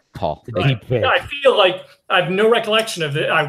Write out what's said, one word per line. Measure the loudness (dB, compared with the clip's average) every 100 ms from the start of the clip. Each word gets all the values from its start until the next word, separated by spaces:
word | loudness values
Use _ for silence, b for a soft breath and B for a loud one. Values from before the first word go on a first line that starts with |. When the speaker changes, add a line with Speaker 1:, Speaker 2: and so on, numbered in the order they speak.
| _
Speaker 1:
Paul. | -6 -6 -6 -8
Speaker 2:
The |
Speaker 1:
They | -2 0
Speaker 2:
deep | -2
fake. | -2 -2
Speaker 3:
I | 2 0 -2
feel | 0 2 4
like | 2 0 B B -2
I | -2
have | 0
no | 0 2
recollection | 2 0 -2 -2 -6
of | -4 -2
it. | 0
I | -2